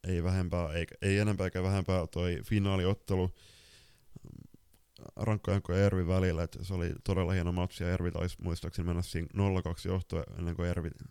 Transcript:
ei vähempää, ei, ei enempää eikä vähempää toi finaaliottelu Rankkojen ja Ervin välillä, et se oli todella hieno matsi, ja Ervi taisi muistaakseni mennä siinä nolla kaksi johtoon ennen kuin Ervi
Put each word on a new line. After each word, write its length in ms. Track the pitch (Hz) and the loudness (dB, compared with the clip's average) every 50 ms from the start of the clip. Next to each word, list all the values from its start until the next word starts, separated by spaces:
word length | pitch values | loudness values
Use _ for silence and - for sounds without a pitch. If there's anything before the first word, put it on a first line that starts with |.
| - | -2
ei 180 | 92 92 87 85 | 0 0 2 2
vähempää, 500 | 90 92 95 90 87 87 90 87 78 76 | 2 2 2 0 0 0 -2 -2 -2 -2
ei, 140 | 85 85 - - - - | -4 -4 -4 -6 -2 2
ei 160 | 98 98 101 | 2 4 4
enempää 260 | 104 104 104 92 95 | 4 2 2 0 0
eikä 180 | 92 - 92 92 | -2 -2 0 0
vähempää 440 | 95 98 98 87 85 95 92 85 | 2 2 2 2 2 2 0 0
toi 340 | 82 - 90 87 90 87 - - | -2 -2 -2 0 0 0 -2 -2
finaaliottelu 840 | - 113 104 98 98 98 95 90 92 101 - _ - 98 92 90 92 - - - - - - - - - - - - - _ _ - - - - - - - - - - - - _ - _ _ _ _ - - - - | 0 0 2 2 2 2 2 2 2 0 0 _ -2 0 0 0 0 -2 -8 -18 -20 -20 -20 -20 -20 -20 -20 -20 -20 -20 _ _ -20 -20 -20 -18 -18 -18 -18 -20 -20 -20 -20 -20 _ -20 _ _ _ _ -20 -20 -16 -6
Rankkojen 460 | - - 110 110 104 - - 101 101 - - | -2 0 0 0 0 2 2 2 2 2 2
ja 160 | 87 95 101 | 4 6 6
Ervin 240 | 101 95 92 90 82 | 6 4 4 2 2
välillä, 340 | 92 95 92 92 82 80 87 | 4 4 4 2 2 0 -2
et 160 | 82 - - 85 | -4 -6 -10 -8
se 120 | 90 95 | -4 -4
oli 200 | 90 85 82 - - - | -2 -2 -2 -4 -4 -2
todella 280 | - 98 92 92 85 95 | 0 2 2 2 2 2
hieno 200 | 92 87 87 87 | 0 0 0 0
matsi, 320 | 90 90 90 - - 87 | 0 -2 -2 -4 -4 -2
ja 60 | 87 | 0
Ervi 200 | 90 90 87 87 | 0 0 0 -2
taisi 260 | 82 82 85 90 - - - | -2 -2 -4 -4 -4 -4 -4
muistaakseni 440 | 87 85 - - 85 - - 87 | -4 -4 -4 -4 -8 -6 -4 -2
mennä 160 | 87 87 85 87 | 0 0 0 -2
siinä 260 | - - 85 85 76 - | -2 -4 -6 -6 -4 0
nolla 280 | 101 101 98 95 92 87 | 2 2 2 2 0 0
kaksi 260 | 80 85 - - 90 | -2 -6 -6 -4 -2
johtoon 360 | 92 95 90 _ - 87 73 - - - | -2 -2 -2 _ -4 -4 -4 -6 -8 -6
ennen 180 | 85 85 85 | -4 -4 -2
kuin 120 | 85 87 87 | -2 -2 -2
Ervi 220 | 87 87 80 82 - - - - | -2 -2 -4 -6 -8 -10 -16 -18